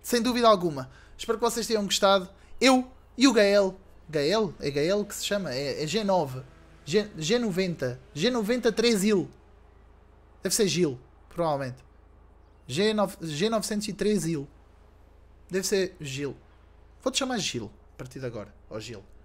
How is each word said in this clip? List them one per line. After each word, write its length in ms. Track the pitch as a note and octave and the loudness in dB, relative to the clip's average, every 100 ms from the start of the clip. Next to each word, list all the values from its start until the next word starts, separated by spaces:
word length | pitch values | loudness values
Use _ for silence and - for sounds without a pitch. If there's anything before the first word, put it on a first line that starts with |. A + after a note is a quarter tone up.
Sem 200 | - A#3+ | 0 0
dúvida 260 | A3+ A#3+ A#3 | 0 4 6
alguma. 420 | G3+ E3+ C#3 B2+ - - - | 6 2 -4 -10 -16 -20 -14
Espero 220 | - A3 | -6 -2
que 60 | |
vocês 220 | A#3 A3+ G#3 | 0 -2 -2
tenham 180 | G#3+ | -2
gostado. 440 | G3+ - G3 G3 F3+ - - - | 0 2 4 4 0 -16 -18 4
Eu 300 | B3+ C4 B3+ - - - | 6 6 2 -14 -16 4
e 100 | C4+ | 4
o 60 | |
Gael. 460 | A3 G3+ G3+ F#3+ F#3 - - - | 6 6 6 2 -2 -20 -20 -6
Gael? 460 | D3+ C#3+ G#3+ G3+ C3 | -2 0 2 0 -4
É 100 | C#3+ | -4
Gael 340 | C#3+ D#3+ G3+ | -2 0 0
que 100 | G#3 | -2
se 100 | - | -6
chama? 280 | - G3+ E3+ | -4 -4 -4
É, 300 | B2+ C#3+ G#2+ | -6 -4 -4
é 40 | D3+ | -4
G 180 | G3 | -2
nove. 380 | G3+ F#3 C#3+ B2+ B2+ - - - | 2 0 0 -6 -14 -20 -20 -18
G, 260 | - F#3+ G#3 D#3+ | -2 -2 -2 -6
G 220 | D#3 A#3+ | -2 0
noventa. 640 | A#3 F3 F#3+ D#3+ B2+ B2 - | 0 -2 -2 -2 -6 -6 -12
G 180 | C#3+ G#3+ | -2 -2
noventa 400 | B3+ G3+ B3 A3+ | 0 -2 0 0
três 320 | A3 A#3 G#3+ | 2 2 4
Il. 260 | G3+ G3+ C3+ - - - - - - - - - - - | 4 2 0 -10 -20 -20 -20 -20 -20 -20 -20 -20 -20 -10
Deve 120 | G3 | -4
ser 140 | - G3 | 0 2
Gil, 320 | D3 E3 B2+ - - - | 2 0 0 -14 -20 -14
provavelmente. 520 | - E3 C#3 C3 B2+ - - - - - - - - - | -4 -2 -2 -4 -10 -20 -20 -20 -20 -20 -20 -20 -20 -8
G 260 | C3+ G#3+ | -2 0
nove, 240 | G#3+ F#3+ - | 2 -2 -4
G 260 | E3 D3 G#3 | -8 -2 0
novecentos 400 | A3+ - G#3 G#3 | 0 -2 -4 -6
e 60 | |
três 320 | F#3 G3+ G#3 D#3+ | -2 0 0 0
Il. 200 | D#3+ C#3 - - - - - - - - - - | -4 -6 -16 -20 -20 -20 -20 -20 -20 -20 -20 -8
Deve 180 | F#3 F#3 | -6 -2
ser 300 | G3 F#3 - | -2 -2 -6
Gil. 380 | D3 C3 C#3+ - - - - - - - | -10 -8 -8 -10 -20 -20 -20 -20 -20 -6
Vou-te 160 | C4 B3+ | -4 -2
chamar 200 | C4 A#3+ | -2 -4
Gil, 320 | D#3 B2 G2+ - - | -4 -6 -10 -16 -20
a 20 | - | -18
partir 240 | B2+ C3+ | -16 -10
de 60 | C3 | -10
agora. 280 | A2+ G2+ - - | -10 -14 -20 -14
Ó 100 | A2 | -14
Gil. 240 | A2 G#2+ F#2+ - | -12 -16 -18 -20